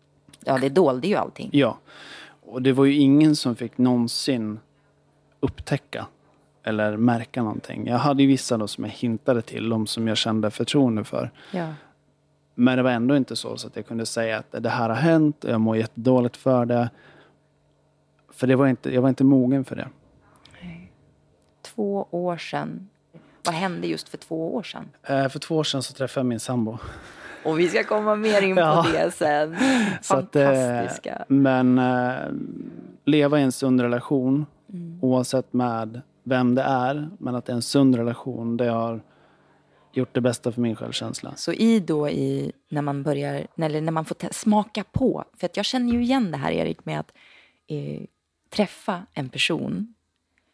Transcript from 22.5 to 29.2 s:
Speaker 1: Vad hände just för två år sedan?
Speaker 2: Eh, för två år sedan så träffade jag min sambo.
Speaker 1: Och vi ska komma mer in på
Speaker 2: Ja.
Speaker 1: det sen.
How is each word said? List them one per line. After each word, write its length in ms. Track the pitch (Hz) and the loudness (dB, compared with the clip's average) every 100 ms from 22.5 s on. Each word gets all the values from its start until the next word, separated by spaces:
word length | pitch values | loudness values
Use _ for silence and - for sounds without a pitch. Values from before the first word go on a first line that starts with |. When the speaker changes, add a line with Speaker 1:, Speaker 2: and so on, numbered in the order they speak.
| 147 147 170 190 _ _ - _ _ 185 | -6 -6 -10 -14 _ _ -20 _ _ -4
Speaker 1:
Vad 100 | 165 | -2
hände 320 | 190 170 175 | -4 -4 -6
just 220 | 156 - | -6 -10
för 80 | 156 | -16
två 380 | - 160 160 247 | -10 -8 -6 -6
år 80 | |
sedan? 260 | - - - - | -8 -12 -16 -14
Speaker 2:
Eh, 240 | - 139 135 | -4 -2 -2
för 100 | 139 | -4
två 160 | - 160 | -4 -2
år 60 | |
sedan 200 | 147 135 | -2 -4
så 100 | 123 | -6
träffade 260 | - 127 - | -6 -6 -2
jag 60 | 127 | -2
min 140 | 113 | -2
sambo. 380 | - 123 110 120 - - - - - - 156 | -4 -2 -2 -6 -12 -16 -18 -20 -18 -8 -2
Speaker 1:
Och 140 | 160 | 0
vi 80 | 175 | 2
ska 160 | 214 | 0
komma 320 | 214 214 214 214 | 0 0 0 0
mer 260 | 220 208 | 2 2
in 140 | 196 185 | 4 4
på 60 | |
Speaker 2:
Ja. 240 | 160 160 165 | 4 4 4
Speaker 1:
det 180 | 160 170 | 2 0
sen. 440 | - | 0